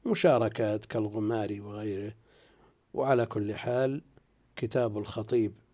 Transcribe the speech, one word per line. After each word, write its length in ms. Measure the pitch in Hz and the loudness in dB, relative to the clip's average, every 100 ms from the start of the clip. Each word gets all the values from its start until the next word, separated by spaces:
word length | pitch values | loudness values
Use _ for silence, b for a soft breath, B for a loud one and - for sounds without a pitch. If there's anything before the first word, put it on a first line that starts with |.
| - | 0
مشاركات 800 | 208 175 127 113 - 110 104 - | 4 6 6 2 0 0 -2 -2
كالغماري 720 | 117 104 110 107 113 101 101 | -4 -2 -2 0 0 -2 -6
وغيره. 540 | 101 104 107 98 104 107 b b b b b b _ | -10 -8 -6 -4 -6 -12 b b b b b b _
وعلى 320 | - 135 127 113 | -2 2 4 2
كل 280 | 107 104 | -2 -4
حال، 480 | 107 - 123 131 143 - _ _ _ _ - | -4 -2 0 0 -2 -10 _ _ _ _ -6
كتاب 420 | 117 127 117 107 | -2 0 0 -2
الخطيب 560 | 101 - 107 123 107 - _ | -6 -8 0 2 2 -2 _